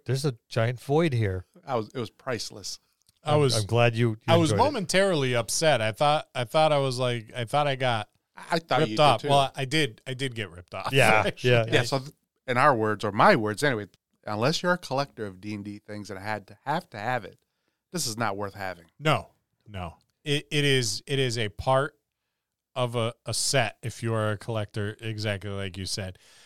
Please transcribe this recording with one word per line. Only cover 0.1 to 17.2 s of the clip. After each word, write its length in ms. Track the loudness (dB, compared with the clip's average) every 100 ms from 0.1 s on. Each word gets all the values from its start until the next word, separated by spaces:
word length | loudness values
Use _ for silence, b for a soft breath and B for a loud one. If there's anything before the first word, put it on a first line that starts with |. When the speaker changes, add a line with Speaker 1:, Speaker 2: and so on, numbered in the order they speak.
| -2
Speaker 1:
a 100 | -2 -6 _
giant 320 | -2 -2 -2
void 320 | -2 0 2
here." 340 | 0 0 -2 -8 _ -6
Speaker 2:
I 100 | -4
was. 120 | -4
It 40 | -8
was 120 | -10
priceless. 680 | -10 -8 -8 -8 -12 -14 -14 _ _ _ _
Speaker 3:
I 100 | 0
Speaker 1:
I'm, 60 | 2
Speaker 3:
was, 160 | 4 2
Speaker 1:
I'm 100 | 2
glad 280 | 4 4 4
you, 140 | 0
you 60 | 0 2
Speaker 3:
I 80 | 4
was 160 | 4
Speaker 1:
enjoyed 140 | 4 2
it. 40 |
Speaker 3:
momentarily 640 | 0 0 2 2 2 2
upset. 460 | 0 0 2 4 4
I 100 | 2
thought, 360 | 2 2 2 -2
I 100 | -6
thought 260 | 0 4 4
I 60 | 4
was 180 | 2 0
like, 340 | -2 -2 -6 -10
I 80 |
thought 220 | -2 0 0
I 80 |
got 340 | 0 0 -2 -4 _ _ -20
Speaker 2:
I 220 | -6 -4
thought 180 | 0 0
Speaker 3:
ripped 100 | 2
Speaker 2:
you 60 | 4
did 60 |
Speaker 3:
off. 200 | 4 4
Speaker 2:
too. 60 | 4
Speaker 3:
Well, 220 | 2 2 -2
I 80 |
did. 360 | -2 0 -2 -4 -12
I 80 |
did 200 | -8 -8 -6
get 140 | -10
ripped 240 | -12 -14
off, 140 | -10 0
<laughs> 40 |
Speaker 1:
Yeah, 320 | 4 6 6 2
Speaker 3:
actually. 240 | 0 4
Speaker 1:
yeah. 140 | 4 4
Speaker 2:
Yeah. 140 | 2
So, 160 | 2 -2
th-, 120 | -4 -14 _ _ -4
in 100 | 4
our 160 | 4
words, 300 | 4 2 0
or 60 | -2
my 240 | 4 6
words 300 | 6 2 0
anyway, 220 | -2 -2 -6 _ _ _ -8
unless 360 | -2 0 0
you're 100 | 0
a 40 | -2
collector 480 | -2 -4 -4 -8 -12
of 140 | -10
D 140 | -10
and 100 | -10
D 140 | -10 -14
things 260 | -14 -14 -12
and 80 | -12
had 260 | -8 -8 -10
to 100 | -12
have 240 | -6 -6 -6
to 80 | -8
have 260 | -6 -6